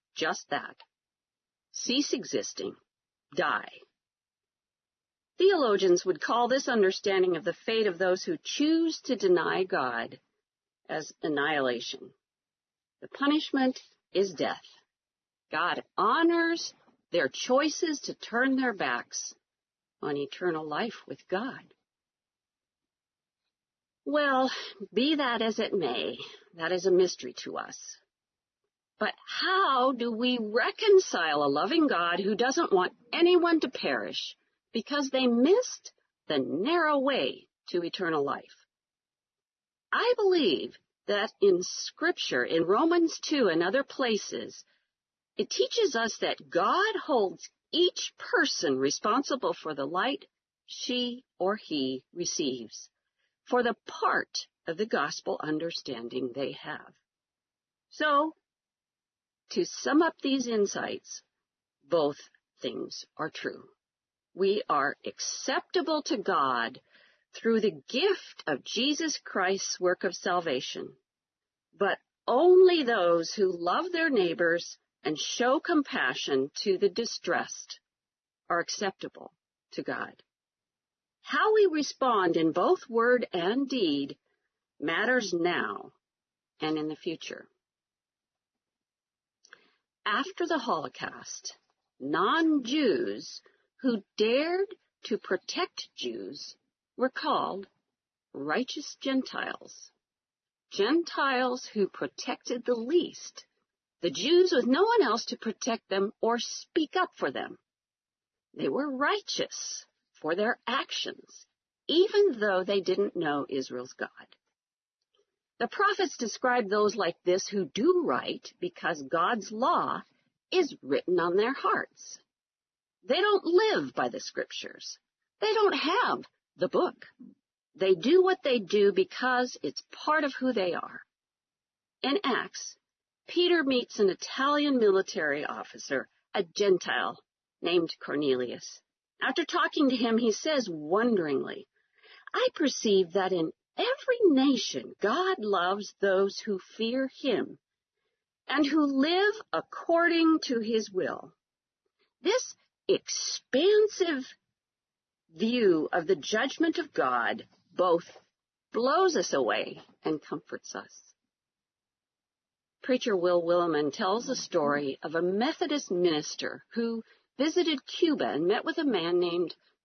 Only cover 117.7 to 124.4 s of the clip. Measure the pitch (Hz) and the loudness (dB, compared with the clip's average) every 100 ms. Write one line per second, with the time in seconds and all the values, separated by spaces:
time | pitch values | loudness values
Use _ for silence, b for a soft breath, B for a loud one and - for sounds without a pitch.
117.7 | - 302 359 220 120 - 104 - - 180 | 0 2 2 2 -2 -4 -8 -12 -10 -10
118.7 | - 165 160 135 165 185 233 - 220 285 | -4 -4 -4 -2 0 2 0 -4 -2 0
119.7 | 294 139 156 - _ _ _ _ 359 302 | 2 0 -4 -10 _ _ _ _ 0 0
120.7 | - 262 139 - - 170 185 226 - - | -4 -2 -2 2 0 2 2 0 0 -2
121.7 | 440 - - - - _ _ _ _ _ | -2 -4 -12 -20 -20 _ _ _ _ _
122.7 | _ _ _ - 320 415 403 330 359 440 | _ _ _ -2 0 4 2 4 4 4
123.7 | 285 135 - 123 - - - | 2 -2 -4 -4 -4 -8 -8